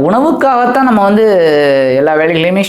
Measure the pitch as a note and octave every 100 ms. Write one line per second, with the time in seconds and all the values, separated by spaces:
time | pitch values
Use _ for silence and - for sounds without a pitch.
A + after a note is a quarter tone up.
0 | C#3+ A3 D4+ D4 C4+ B3 B3 B3+ C4 G#3+
1 | G3 G#3 A3 F#3+ D#3+ D3 C#3+ C3+ C3 B2+
2 | D3+ D3+ D#3+ E3 E3 F#3